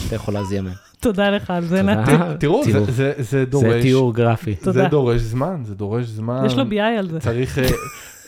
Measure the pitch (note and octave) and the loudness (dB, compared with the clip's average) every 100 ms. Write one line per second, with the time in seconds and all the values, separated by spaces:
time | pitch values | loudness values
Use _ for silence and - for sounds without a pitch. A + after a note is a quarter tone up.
0 | - A2 - G2+ F#2+ G2 F#2+ F#2 - _ | -4 -4 -4 -4 -4 -4 -4 -10 -16 _
1 | B3 F#3+ G3+ G3+ - F3 E3+ F#3 G3 - | -2 0 0 0 -2 -4 -2 0 2 2
2 | - D#3+ F3 D#3 D3+ A3+ A#3 G#2+ G#2 A#2+ | 4 4 2 -2 2 2 4 2 2 0
3 | C#3 C#3+ A2+ C3+ B2+ C#3 A#2 A#2 B2+ C3 | -2 -2 -2 -2 0 2 4 4 4 4
4 | B2 A2+ A#2 A2+ - G2+ F#3+ - F3+ D3+ | 2 2 2 0 -2 -4 0 2 4 4
5 | B2 A#2+ A2+ B2 D#3+ F3 A2 G2+ G2+ A#2 | 2 2 0 -2 -4 -4 -8 -8 -4 -4
6 | A#2+ G#2+ A2+ B2+ - B3 A#3 G#3 A3 A3+ | -4 -6 -6 -2 0 0 0 0 0 -2
7 | F#3 D#3+ A#2+ A#2+ B2+ C3+ B2+ - - - | -4 -4 -2 -2 -2 0 0 0 -6 -14
8 | - - | -20 -16